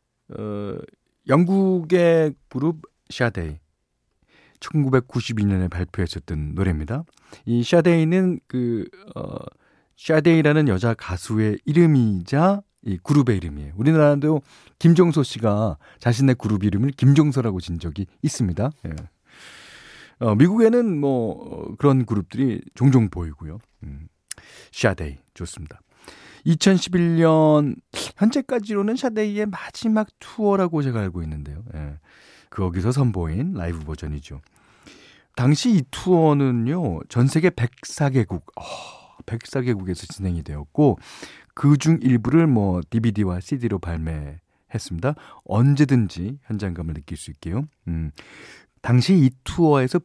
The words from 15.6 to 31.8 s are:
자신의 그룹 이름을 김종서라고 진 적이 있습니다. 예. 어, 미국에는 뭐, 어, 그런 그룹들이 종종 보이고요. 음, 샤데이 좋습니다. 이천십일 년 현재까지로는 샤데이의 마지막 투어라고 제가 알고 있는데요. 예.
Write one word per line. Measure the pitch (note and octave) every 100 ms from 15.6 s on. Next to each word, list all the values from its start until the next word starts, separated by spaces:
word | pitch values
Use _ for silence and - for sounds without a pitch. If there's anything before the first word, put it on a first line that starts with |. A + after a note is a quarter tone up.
| A2 D2 _ _
자신의 | A#2+ A2+ C3+ B2
그룹 | A2 G#2
이름을 | G2+ G2 C3+
김종서라고 | - B2+ C#3+ D3+ C3 A2+ F#2
진 | - E2+
적이 | E2+ D2+ - -
있습니다. | - - G2+ E2+ B2+ - E2
예. | D#2 E2 _ _ _ - - - - - - - -
어, | A2 G#2
미국에는 | F3 A3 A3 B3 A3+ D3+
뭐, | C#3 B2+ A2
어, | - - D#2+ D2+ A2
그런 | C#3+ C3 A2
그룹들이 | G#2 E2+ A#2+ C3+ G2+ - -
종종 | C3 C3 G#2
보이고요. | F2+ E2 D2+ D2+ E2 _ _
음, | C#2+ C#2 D#2 _ - - - - -
샤데이 | - A2+ F2+ D2+ C2+ _
좋습니다. | - E2+ - D2+ - _ _ - - - - D#3+
이천십일 | D#3+ G3 F#3 - F3+ E3+ E3
년 | E3 D#3+ D#3 D3+ D3 - _ - - -
현재까지로는 | G#3 C#4 - B3 G#3 G3+ G#3 C4
샤데이의 | B3+ G#3+ G#3+ G#3 G#3+
마지막 | F3+ - - A3+ G#3+ G#3+ _
투어라고 | - - G#3 G3 F3+ D#3+
제가 | C3+ A2+
알고 | G2 F2+
있는데요. | D#2+ D2+ C#2+ D2 A#2
예. | D#2